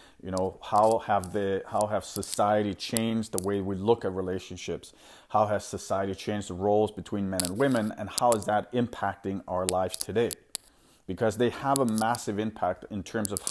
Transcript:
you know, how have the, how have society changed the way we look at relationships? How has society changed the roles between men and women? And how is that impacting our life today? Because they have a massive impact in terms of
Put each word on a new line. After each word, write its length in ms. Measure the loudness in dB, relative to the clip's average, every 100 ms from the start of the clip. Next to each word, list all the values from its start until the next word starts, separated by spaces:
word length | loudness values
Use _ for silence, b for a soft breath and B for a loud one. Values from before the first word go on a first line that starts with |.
| B B
you 100 | -6
know, 280 | -2 -2 -4
how 380 | 0 4 6 4 2
have 260 | 0 0
the, 320 | 0 0 0 0
how 220 | 0 0
have 160 | 0
society 680 | -2 -4 -2 2 4 4 2
changed 580 | -2 -4 -2 0 -2 -2
the 100 | -2 0
way 140 | 0
we 160 | -2 0
look 260 | 2 2
at 80 | 0
relationships? 800 | -4 -4 -4 -6 -10 -8 -8 -10 B B B B
How 160 | 2 2
has 180 | 0
society 500 | -2 -8 -4 -2 -2
changed 360 | -4 -4 -4 -4
the 60 | -2
roles 360 | 2 4 2
between 380 | -2 -6 -4 -2
men 120 | 0
and 160 | -2 0
women? 360 | 2 2 0 -4
And 120 | -6
how 220 | 2 4
is 120 | 4 2
that 240 | 0 0
impacting 720 | -2 -2 -2 -4 -4 -6 -6 -4
our 180 | -2 2
life 300 | 2 2 -2
today? 340 | -2 0 0 -2 _ -14 B B B B -8
Because 300 | 0 0 2
they 140 | 0
have 260 | 0 0 2
a 80 | 2
massive 520 | 2 2 0 -2 -2
impact 460 | -2 -2 -4 -4 -6
in 120 | -10
terms 300 | -6 -4 -4
of 80 | -2 0